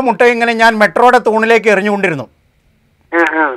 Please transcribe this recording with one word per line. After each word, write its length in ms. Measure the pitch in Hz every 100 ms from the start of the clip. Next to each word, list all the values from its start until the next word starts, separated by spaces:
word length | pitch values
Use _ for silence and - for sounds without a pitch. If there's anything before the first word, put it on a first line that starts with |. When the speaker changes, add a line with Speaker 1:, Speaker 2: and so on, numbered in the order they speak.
| 254
Speaker 1:
മുട്ടയും 280 | 196 240 233
ഇങ്ങനെ 160 | 226 226
ഞാൻ 100 | 226 220
മെട്രോയുടെ 380 | 202 226 247 247 233
തൂണിലേക്ക് 420 | 220 226 226 220
എറിഞ്ഞുകൊണ്ടിരുന്നു. 520 | 190 208 202 190 143 113 _ _ _ _ _ _ _ _ 170
Speaker 2:
ആ, 40 | 165 160
ആ. 20 | 147